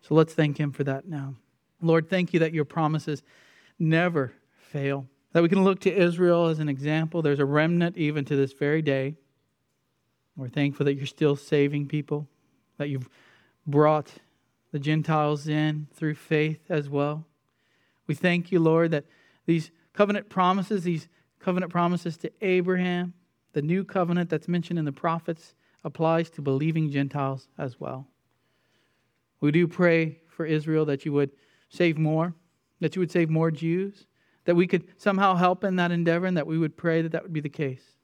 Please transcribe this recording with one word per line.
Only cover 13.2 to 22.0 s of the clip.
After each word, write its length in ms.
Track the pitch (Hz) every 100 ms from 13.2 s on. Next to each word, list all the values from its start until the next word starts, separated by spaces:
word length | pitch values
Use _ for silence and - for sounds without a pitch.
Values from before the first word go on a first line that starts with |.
| _ _ _ _ -
brought 480 | 143 151 151 151 - _ _ _ _ _
the 80 | 151
Gentiles 680 | 139 156 156 156 151 151 151
in 400 | 151 151 151 151
through 220 | - 156 151
faith 540 | - 156 151 156 _
as 200 | 165 143
well. 360 | 143 143 151 160 _ _ _ _ _ _ _ -
We 100 | 147
thank 360 | 180 175 175
you, 80 | 180
Lord, 320 | 160 165 170
that 140 | 156 - _ _ _ -
these 260 | 165 156 _ _
covenant 360 | - 202 208 -
promises, 540 | - 180 196 185 208
these 260 | 175 165 - _ _ _
covenant 320 | - 180 175
promises 460 | 175 175 175